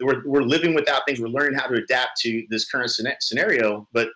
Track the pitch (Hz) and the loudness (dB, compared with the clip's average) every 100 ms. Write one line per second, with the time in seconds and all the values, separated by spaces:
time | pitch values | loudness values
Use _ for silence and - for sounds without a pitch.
0 | 127 127 143 139 123 160 165 156 147 135 | 0 0 2 2 4 2 2 2 2 0
1 | 143 131 113 131 147 135 127 120 113 127 | 0 -2 -2 0 0 0 0 0 0 0
2 | 127 - 117 113 110 110 - 131 120 - | 0 -2 -2 -2 -2 -4 -2 -2 -2 -2
3 | 120 - - 120 202 135 110 104 104 117 | -2 -4 -4 -2 0 2 2 0 -4 -2
4 | 113 | -2